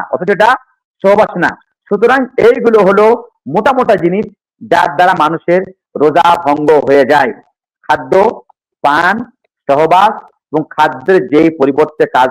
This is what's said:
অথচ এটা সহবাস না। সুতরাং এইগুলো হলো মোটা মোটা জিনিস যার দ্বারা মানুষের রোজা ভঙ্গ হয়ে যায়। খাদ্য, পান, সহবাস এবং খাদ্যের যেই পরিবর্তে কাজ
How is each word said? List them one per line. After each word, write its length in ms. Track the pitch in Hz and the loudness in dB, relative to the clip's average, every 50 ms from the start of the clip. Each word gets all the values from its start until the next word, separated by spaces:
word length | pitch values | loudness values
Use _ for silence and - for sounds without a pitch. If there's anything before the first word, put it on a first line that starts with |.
| - - | -4 -6
অথচ 200 | - - 180 180 | -8 -6 -4 -4
এটা 240 | 202 170 208 226 254 262 - _ _ _ _ _ _ _ - | 0 0 2 0 0 -2 -4 _ _ _ _ _ _ _ 0
সহবাস 300 | 196 202 208 208 180 - | 0 2 2 0 -2 -2
না। 120 | 185 165 127 - - _ _ _ _ _ _ | -4 -4 -4 -4 -8 _ _ _ _ _ _
সুতরাং 380 | 202 202 220 233 254 269 262 240 - - | -4 0 0 0 0 0 -2 -4 -4 0
এইগুলো 420 | - 226 254 262 202 233 220 214 | 2 2 2 2 0 2 2 2
হলো 480 | 196 185 196 196 214 220 240 240 - - _ _ _ 123 | 2 2 2 2 2 2 2 0 -4 -14 _ _ _ -6
মোটা 240 | 143 196 214 285 269 | -6 -4 -4 -2 -4
মোটা 240 | 254 247 240 214 | -2 0 0 0
জিনিস 300 | 156 160 170 180 202 214 - - _ _ _ _ _ | 0 0 -2 -2 -2 -6 -8 -12 _ _ _ _ _
যার 360 | - 107 - - 180 175 - | -6 -2 0 0 0 -2 0
দ্বারা 160 | - 180 185 185 175 | 0 0 0 2 0
মানুষের 440 | 151 151 165 160 - - 175 185 190 190 - _ _ _ _ | 0 -2 -2 -4 -2 -2 -2 -2 -2 -4 -12 _ _ _ _
রোজা 400 | - 139 156 143 170 165 - 170 - - | -2 0 0 2 2 2 2 0 0 0
ভঙ্গ 260 | 143 147 147 151 147 | -2 -4 -2 0 2
হয়ে 340 | 156 147 131 135 139 143 135 | 2 2 2 2 2 2 2
যায়। 280 | 117 147 143 - 113 104 - _ _ _ _ _ _ _ _ _ | 2 2 0 0 -2 -4 -10 _ _ _ _ _ _ _ _ _
খাদ্য, 600 | - 151 143 135 131 - 190 202 226 - - - _ _ _ _ _ _ _ - | -4 -4 -4 -2 -2 0 0 0 0 -2 -6 -16 _ _ _ _ _ _ _ -2
পান, 360 | 143 143 156 175 180 202 226 240 - _ _ _ _ _ _ _ - | -2 0 0 0 -2 -2 -4 -6 -12 _ _ _ _ _ _ _ -2
সহবাস 520 | 139 143 160 160 170 185 202 220 214 - - - _ _ _ _ - | 0 0 2 2 2 2 2 2 0 -4 -12 -20 _ _ _ _ -6
এবং 100 | 156 151 - | -6 -6 -6
খাদ্যের 580 | - - 151 156 139 127 - 180 190 185 - 113 | -2 -2 -2 -2 -2 -6 -2 0 0 0 0 0
যেই 220 | 131 151 165 165 160 - | 0 2 2 2 0 0
পরিবর্তে 480 | 139 139 139 143 151 151 - - 156 | -2 0 2 0 0 -2 0 -2 -4
কাজ 240 | 147 - 131 131 131 | 0 2 0 0 0